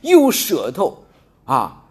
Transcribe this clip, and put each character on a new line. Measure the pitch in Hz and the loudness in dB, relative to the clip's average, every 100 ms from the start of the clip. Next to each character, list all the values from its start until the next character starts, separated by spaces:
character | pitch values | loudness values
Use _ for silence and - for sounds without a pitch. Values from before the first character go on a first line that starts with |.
又 | 302 359 | 2 4
有 | 269 | 4
舌 | - - 156 107 | 0 -4 -4 -4
头 | 156 190 - _ _ _ _ - | -4 -6 -6 _ _ _ _ -4
啊， | 131 92 - _ | -4 -4 -12 _